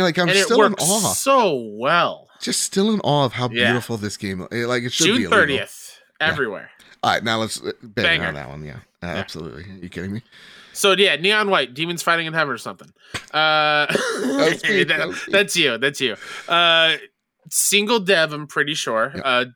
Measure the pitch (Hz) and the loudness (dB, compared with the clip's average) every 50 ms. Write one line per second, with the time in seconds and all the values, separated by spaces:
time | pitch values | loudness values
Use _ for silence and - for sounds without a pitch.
0 | 185 175 156 180 180 175 185 196 190 - 226 233 208 196 208 - 139 165 202 226 | 4 2 2 2 2 4 4 2 4 4 4 4 4 4 2 2 2 2 4 4
1 | 190 117 185 - - 277 277 262 226 190 147 123 117 110 104 107 120 143 165 175 | 2 0 0 0 2 4 4 4 4 2 0 -2 -4 -8 -8 -4 0 2 4 4
2 | 160 120 - - - _ _ - - 240 - - - - - 190 196 220 220 196 | 4 2 -2 -6 -12 _ _ -10 -6 -4 -4 -2 -4 -2 0 0 2 2 2 0
3 | - - 147 147 139 120 - 120 123 120 117 120 123 113 117 123 - - 117 110 | 0 2 2 2 2 2 0 -2 -4 -2 0 0 2 2 2 0 -2 -4 -6 -4
4 | 101 104 - - 107 98 95 92 90 - - 117 120 120 123 123 120 127 - - | -4 -6 -6 -6 -6 -6 -6 -6 -8 -6 -6 -4 -2 -2 -2 -2 -2 -4 -2 0
5 | 160 185 220 254 214 170 226 208 165 143 139 113 98 - - - - - - - | 2 2 2 0 0 2 2 2 4 2 0 -2 -4 -8 -12 -18 -20 -20 -20 -20
6 | _ _ _ - 151 160 160 147 131 110 95 78 - - - - - - - _ | _ _ _ -4 -2 -2 0 -2 -4 -4 -6 -8 -12 -18 -20 -20 -20 -20 -10 _
7 | - 110 92 76 - 117 113 113 110 107 - - 64 95 - - - 113 101 123 | 0 0 0 2 0 0 0 0 -2 -4 -6 -6 -8 -8 -8 -8 -14 -8 -4 0
8 | 107 170 165 160 87 82 76 - 67 64 69 76 76 73 - - - _ _ _ | 0 2 2 0 -2 -4 -6 -8 -10 -12 -12 -12 -12 -12 -14 -16 -18 _ _ _
9 | - 87 80 90 98 - - 82 82 78 58 71 87 98 95 95 87 90 - 85 | -10 -8 -8 -8 -8 -10 -12 -12 -12 -12 -12 -14 -16 -16 -16 -16 -16 -14 -12 -10
10 | 87 98 101 113 - _ - - - - - - - - - - - 202 190 185 | -8 -8 -8 -10 -12 _ -20 -20 -20 -20 -20 -20 -20 -16 -6 0 2 2 4 4
11 | 202 180 151 143 165 196 214 214 214 202 190 165 135 120 123 135 165 170 175 165 | 4 4 2 2 2 2 2 2 2 2 2 2 0 -2 -4 -6 -6 -6 -6 -2
12 | - 175 170 165 165 160 165 160 151 143 123 110 - 113 98 - - - _ _ | 0 0 0 0 -2 -2 -2 -2 -2 -2 -4 -6 -8 -12 -12 -14 -18 -20 _ _
13 | _ - - - - - - 151 156 156 156 156 151 151 151 147 147 - - - | _ -14 -14 -14 -12 -4 0 2 2 4 4 4 2 2 2 2 2 0 0 -2
14 | - 494 - - 202 254 - - 151 160 175 - - 165 208 175 143 139 165 151 | -2 -4 -4 -4 -4 -2 0 2 2 2 0 0 -2 0 0 2 2 0 0 -2
15 | 160 175 180 - - - - 196 202 202 - 175 156 135 117 113 131 143 143 - | -2 -4 -6 -8 -4 0 2 2 2 2 0 0 2 2 2 0 0 -2 0 -2
16 | 139 120 101 - - - - - - - 170 170 175 170 165 165 165 160 156 147 | -2 -4 -4 -6 -10 -14 -16 -14 -4 0 2 2 4 4 4 4 4 4 2 -2
17 | 104 - _ _ _ _ _ _ _ - - - - - 190 208 208 208 240 233 | -6 -14 _ _ _ _ _ _ _ -6 -2 -2 0 2 2 2 2 2 0 0
18 | 185 180 196 165 160 156 147 147 151 143 - 156 147 143 151 147 - 139 113 110 | 2 2 4 4 2 0 -2 -8 -10 -6 -4 -2 -2 -2 -4 -4 -4 -2 0 0
19 | 113 135 - - - 135 127 123 127 123 120 | 0 -2 -4 -4 -2 0 2 2 0 -2 -2